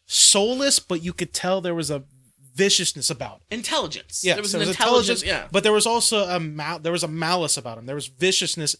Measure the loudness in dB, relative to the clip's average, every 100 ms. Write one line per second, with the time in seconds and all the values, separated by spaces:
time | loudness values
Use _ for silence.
0 | -4 4 6 6 4 2 2 2 0 -4
1 | -4 -6 -6 -4 -2 -2 -2 -4 -4 -6
2 | -8 _ _ _ -10 0 2 2 0 -2
3 | -4 -4 -8 -14 _ -8 -4 -2 -4 -8
4 | -10 -4 0 0 0 0 0 2 4 4
5 | 4 0 -2 -4 0 0 4 4 2 2
6 | 2 2 0 -2 -4 -6 -8 -4 -2 -2
7 | -2 -4 0 0 0 -2 -4 -12 -10 -8
8 | -10 -2 0 2 -2 -2 -4